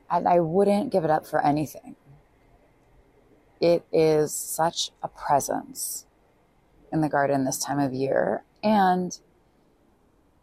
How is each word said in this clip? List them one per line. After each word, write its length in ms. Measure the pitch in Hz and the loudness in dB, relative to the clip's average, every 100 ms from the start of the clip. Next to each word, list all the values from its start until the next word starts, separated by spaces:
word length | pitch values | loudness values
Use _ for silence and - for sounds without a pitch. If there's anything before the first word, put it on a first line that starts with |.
| - | -4
And 180 | 175 180 | -2 2
I 120 | 175 | 2
wouldn't 500 | 160 180 202 202 - | 2 2 2 2 0
give 140 | 190 | 0
it 60 | 156 | 0
up 160 | 156 - | 0 -2
for 180 | 151 | -2
anything. 520 | 147 147 143 - - - - - _ _ _ _ _ _ _ _ _ _ _ _ _ - | 0 0 -4 -10 -20 -20 -20 -20 _ _ _ _ _ _ _ _ _ _ _ _ _ 0
It 240 | 170 170 - | 2 2 2
is 420 | 165 160 151 147 | 2 4 4 0
such 560 | - - - 165 - - - | -4 -6 -2 0 -2 -8 -10
a 60 | - | -14
presence 960 | - - 143 - - - - - - - _ _ _ _ _ _ _ _ | -8 0 0 2 -4 -8 -10 -10 -10 -16 _ _ _ _ _ _ _ _
in 80 | 156 | -2
the 80 | 151 | 0
garden 360 | 143 139 139 | 0 0 0
this 140 | 131 - | -2 -4
time 220 | - 143 | -4 -2
of 120 | 139 | -2
year 520 | 131 135 - - - - _ | -2 0 0 0 -2 -8 _
and 560 | 214 214 190 180 180 - _ _ _ _ _ _ _ _ _ _ _ _ | 0 2 4 2 -2 -8 _ _ _ _ _ _ _ _ _ _ _ _